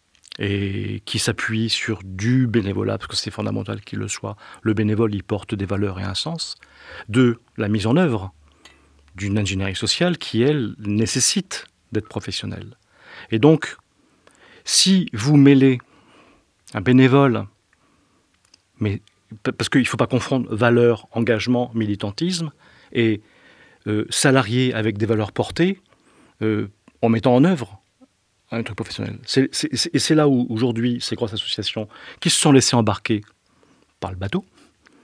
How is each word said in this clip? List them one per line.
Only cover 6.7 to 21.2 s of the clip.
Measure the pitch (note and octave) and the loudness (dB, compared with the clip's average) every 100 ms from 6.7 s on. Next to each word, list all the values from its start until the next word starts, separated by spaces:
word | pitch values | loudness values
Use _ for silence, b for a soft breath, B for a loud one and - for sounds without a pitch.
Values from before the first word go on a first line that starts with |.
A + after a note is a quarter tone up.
| B B B - | B B B -2
de | A2+ A#2+ A2+ _ - | 2 2 0 _ -6
la | G#2 | -2
mise | G#2+ G#2+ | 0 2
en | D3+ | 2
œuvre | F3 A2 F#2+ - _ b b b b b _ F#2 | 2 -2 -6 -14 _ b b b b b _ -8
d'une | G2 G#2 | -4 -2
ingénierie | F#2+ F#2+ G2 | -2 -4 -4
sociale | F#2 G#2+ - F3 E3+ | -4 -4 0 0 -2
qui, | - A2 | -4 0
elle, | C3 D3+ G#2+ - | 2 0 -4 -6
nécessite | G#2 G#2 A2 C3 - G3+ - - - _ _ | -4 -2 0 0 0 -2 -6 -12 -14 _ _
d'être | A2 - | -8 -6
professionnelle. | G#2 - - G2 F2+ G2+ - B B B B B | -10 -8 -8 -10 -12 -14 -20 B B B B B
Et | A2+ | 4
donc, | C#3+ D#3 - - _ _ _ b b b b b | 6 6 0 -14 _ _ _ b b b b b
si | - - F#3 F#3+ E3 | -2 2 4 4 2
vous | A2+ B2+ D3 | -2 4 8
mêlez | C#3 C#3 C3+ B2 b b b b b b b _ _ | 8 8 6 2 b b b b b b b _ _
un | G#2+ | -2
bénévole, | G2+ B2+ C3 C#3 C#3 G#2+ G2+ _ _ _ _ _ _ _ _ _ _ _ _ - | 4 6 8 6 4 0 -6 _ _ _ _ _ _ _ _ _ _ _ _ -6
mais | G#2 G2+ - _ _ A2 | -4 -4 -10 _ _ -8
p-, | B2+ | -6
parce | - - | -4 0
qu'il | C3+ | 2
ne | B2 | 2
faut | B2 | 0
pas | A#2+ | 0
confondre | B2+ - C3 - | 0 0 -2 -2
valeur, | G#2+ A#2+ A#2 A#2+ A2 - | 2 4 6 4 2 -4
engagement, | A#2 | -2